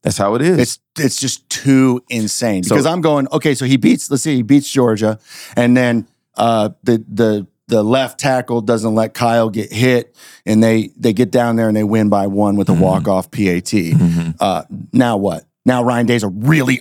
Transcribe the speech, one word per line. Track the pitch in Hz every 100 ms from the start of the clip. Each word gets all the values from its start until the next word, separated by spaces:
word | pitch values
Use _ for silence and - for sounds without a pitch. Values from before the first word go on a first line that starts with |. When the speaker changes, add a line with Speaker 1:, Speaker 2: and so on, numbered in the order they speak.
Speaker 1:
That's | - -
how | 101
it | 117
is. | 160 185
Speaker 2:
it's, | 120 - _ -
it's | 139 -
just | 131 - _
too | - 139 131 131 123 _
insane | 120 107 - 120 98
Speaker 1:
So | 135 139
Speaker 2:
because | 147
I'm | 180
going, | 160 147 135
"Okay, | 151 156
so | 131
he | 131 131
beats, | - - -
let's | 139
see, | 156 135
he |
beats | 107 143 139
Georgia, | 139 120 107 107 107 _ - - -
and | 120 123
then, | 123 117 - _ _ -
uh, | 113 113 107 -
the, | - 113 113
the, | 104 117 104 90 _ _
the | 117
left | 107 131 131 -
tackle | 143 127 123 120
doesn't | 107 117 110 110
let | 110
Kyle | - 120 117 113
get | 110 104
hit, | 107 127 123 117 _ - - -
and | 107
they, | 113 113 101 -
they | 117
get | 104 117
down | 123 120
there | 117 110
and | 107
they |
win | 104 110 107
by | 101 101
one | 98 104 101
with | 95
a |
Speaker 1:
Mm-hmm. | 85
Speaker 2:
walk-off | 92 95 104 95 -
P | - 98
A | 87
T." | - 107 82
Speaker 1:
Mm-hmm. | - 87 85 82 80
Speaker 2:
Uh, | 101 85 - 98 -
now | 120 123 107
what? | 98 80 _ _ 131
Now | 127
Ryan | 120 120 120
Day's | 120
a | 104
really | 95 123 156 131 127